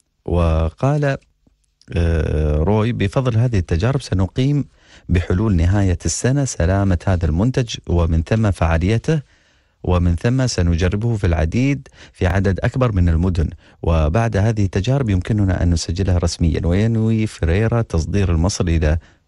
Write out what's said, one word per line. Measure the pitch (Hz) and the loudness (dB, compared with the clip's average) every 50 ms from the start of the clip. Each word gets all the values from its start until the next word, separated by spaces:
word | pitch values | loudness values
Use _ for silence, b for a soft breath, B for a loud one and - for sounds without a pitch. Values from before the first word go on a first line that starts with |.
| _ _ _ _ - | _ _ _ _ -6
وقال، | - 82 87 85 82 80 80 80 80 - - 131 135 147 147 147 139 135 - _ _ _ _ _ _ _ _ _ _ _ _ _ - - | -2 0 0 2 2 2 0 0 -2 -4 -2 -2 0 0 0 0 -2 -4 -4 _ _ _ _ _ _ _ _ _ _ _ _ _ -6 -4
آه، | 87 85 82 82 78 78 80 80 78 78 76 76 | -2 0 0 0 0 0 0 -2 0 0 0 0
روي: | 76 80 95 107 110 107 123 | 0 0 0 0 0 0 -2
"بفضل | 117 - 95 101 - 139 127 127 110 | -2 -2 -2 -2 -2 -2 -2 0 0
هذه | 110 123 127 113 95 | 0 0 0 0 -2
التجارب | 85 - 87 80 98 123 139 135 | -2 -2 -2 -2 0 0 -2 -2
سنقيم | - - 101 95 95 - - 127 131 139 147 143 - - B B B B B B B B | -4 -4 -2 -2 -2 -2 -2 -2 0 0 0 -2 -2 -6 B B B B B B B B
بحلول | 90 87 - - 92 92 110 113 92 | 0 0 0 0 0 0 0 2 2
نهاية | 82 85 92 101 104 98 92 85 - - | 2 2 2 2 2 2 0 0 -2 -4
السنة | 87 - - - 123 135 143 135 | -6 -4 -2 -2 0 0 0 -2
سلامة | 123 - - 82 82 95 98 101 98 87 - - | -2 -2 -2 0 0 0 0 2 0 0 0 0
هذا | 101 92 85 85 | -2 -2 0 0
المنتج، | 80 80 87 107 131 131 139 117 - - - - | 0 0 2 0 0 0 -2 -2 -4 -6 -10 -6
ومن | - 87 85 82 82 82 80 | -2 0 0 0 2 0 0
ثم | 80 - 113 110 110 101 | 0 0 0 0 0 0
فعاليته، | 87 - 87 82 82 80 82 98 113 113 - 160 160 151 - b b b b b b b b b b b | 0 0 0 0 0 0 0 0 0 0 0 -2 -2 -2 -4 b b b b b b b b b b b
ومن | b - 90 87 87 87 85 | b 0 0 2 2 2 0
ثم | - - 120 127 131 127 | 0 0 0 0 0 0
سنجربه | 117 - 92 87 85 87 78 92 87 95 101 113 117 117 | 0 0 0 0 2 2 2 0 0 -2 -2 -2 -2 -2
في | 101 - | 0 0
العديد، | 90 82 82 80 80 101 117 131 139 139 131 - - B B B B | 0 0 0 0 0 0 0 0 0 0 -2 -6 -16 B B B B
في | B - 98 | B -2 -2
عدد | 90 - 98 98 101 90 - | 0 0 2 0 0 0 0
أكبر | - 120 - 135 127 117 | -2 -2 0 0 0 0
من | 98 90 87 85 | 2 2 2 2
المدن، | 82 80 92 95 87 87 78 - - B B B B B | 2 2 2 0 0 0 -2 -2 -4 B B B B B
وبعد | - 82 82 80 78 76 82 117 117 113 104 | -2 0 2 2 2 2 2 0 0 0 0
هذه | 95 101 117 110 107 98 | 0 0 0 0 0 0
التجارب | 90 - 101 92 123 135 143 127 107 | 0 0 -2 0 0 0 0 0 0
يمكننا | 95 90 - - 113 104 98 92 90 80 | -2 -2 0 0 0 0 2 0 0 0
أن | 82 87 | 2 0
نسجلها | 85 80 - - 82 95 95 92 87 85 | 0 0 -2 -4 -4 -2 0 0 0 0
رسميا". | 87 85 - - 87 80 78 85 85 | 0 -2 -2 0 0 0 0 0 0
وينوي | 82 90 98 110 113 113 110 110 113 113 110 110 | 0 0 2 2 0 0 0 0 0 0 0 -2
فريرا | 107 - - - 80 85 104 113 113 117 117 | -4 -4 -2 0 0 2 2 2 0 0 0
تصدير | 113 - - 80 76 82 87 101 95 87 | -2 0 -2 -2 -2 0 0 0 0 2
المصل | 87 80 85 - - - - 87 | 2 2 2 0 0 0 0 0
إلى | 85 78 82 76 80 82 b b b b b | 0 2 2 0 0 -2 b b b b b